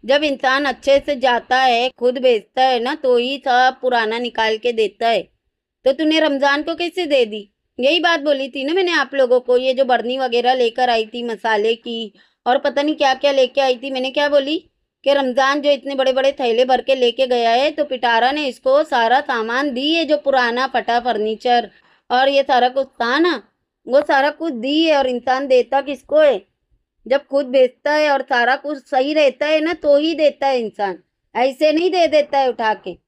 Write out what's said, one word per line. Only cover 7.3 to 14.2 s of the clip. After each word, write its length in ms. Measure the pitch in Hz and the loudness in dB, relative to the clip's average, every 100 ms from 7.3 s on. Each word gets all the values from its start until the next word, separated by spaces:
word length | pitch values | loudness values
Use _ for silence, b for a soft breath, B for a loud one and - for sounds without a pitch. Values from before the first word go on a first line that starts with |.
| 214 202 _ _ - | -4 -14 _ _ -4
यही 220 | 254 339 | 0 2
बात 200 | 339 330 | 0 0
बोली 280 | 285 277 269 | 0 -2 -2
थी 160 | 277 | -6
ना 80 | 269 | -2
मैंने 200 | 359 359 | 0 0
आप 180 | 330 269 | 0 -2
लोगों 260 | 277 254 247 | 0 2 2
को, 160 | 247 247 | 2 0
ये 180 | 254 | 2
जो 100 | 247 | 0
बरनी 340 | 262 240 226 262 | 0 0 0 -4
वगैरह 360 | 262 240 240 | -2 0 0
लेकर 360 | 262 240 233 254 | 0 0 0 0
आई 160 | 233 220 | 0 -4
थी 160 | 240 | -8
मसाले 520 | 233 214 226 196 220 | -8 -6 -2 0 0
की 380 | 233 240 226 220 b b b - | -4 -6 -10 -12 b b b -2
और 120 | 262 | -2
पता 240 | 277 262 | 0 -2
नहीं 120 | 294 | -4
क्या 200 | 302 277 | 0 0
क्या 180 | 262 285 | 0 0
लेके 280 | 277 254 269 | 2 0 0
आई 160 | 269 247 | -2 -2
थी। 140 | 269 | -4
मैंने 200 | 262 262 | -6 -4
क्या 180 | 262 | -2